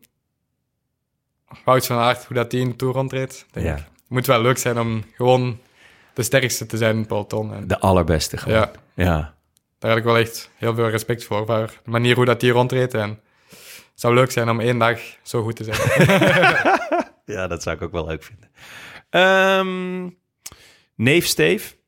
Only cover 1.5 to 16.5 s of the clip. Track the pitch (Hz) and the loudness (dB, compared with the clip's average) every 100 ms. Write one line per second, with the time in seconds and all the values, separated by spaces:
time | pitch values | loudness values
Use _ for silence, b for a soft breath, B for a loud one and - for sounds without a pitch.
1.5 | - - 131 - 120 117 123 - 123 120 | -6 0 0 0 0 0 0 -4 -4 -2
2.5 | 127 123 120 131 127 135 131 131 - - | -2 -4 -4 -4 -4 -4 -6 -8 -12 -14
3.5 | - 85 71 76 _ _ 123 120 127 120 | -6 -4 -6 -10 _ _ -2 2 2 2
4.5 | 131 123 117 117 113 107 - 123 127 123 | 0 -2 -2 -2 -4 -8 -2 2 2 2
5.5 | 110 b b b b b - 117 135 127 | -6 b b b b b -8 0 0 0
6.5 | - 110 113 113 110 110 107 101 110 107 | -4 -6 -2 0 0 -2 -6 -4 -6 -6
7.5 | 104 101 104 98 92 82 78 - - - | -8 -4 0 4 4 4 0 -2 -6 0
8.5 | 110 107 - _ - 90 80 78 - _ | 0 0 -4 _ -2 0 0 -2 -12 _
9.5 | _ _ _ 113 113 117 117 117 - - | _ _ _ -2 0 4 2 2 -4 -16
10.5 | _ 117 113 113 113 - 117 - 107 107 | _ -4 0 0 -2 -4 -6 -4 -4 -2
11.5 | 113 110 - - 117 120 123 123 120 123 | -2 -2 -8 -6 0 2 4 4 4 4
12.5 | 120 127 131 127 113 104 110 B B B | 4 2 0 0 -2 -4 -8 B B B
13.5 | B B B B - 120 120 127 - 117 | B B B B -6 2 4 2 0 0
14.5 | 117 117 120 117 110 - - - 123 110 | 0 0 2 2 0 -6 -20 -8 -6 -4
15.5 | 113 110 104 110 - 180 190 190 - 370 | -6 -6 -4 0 4 4 6 4 4 4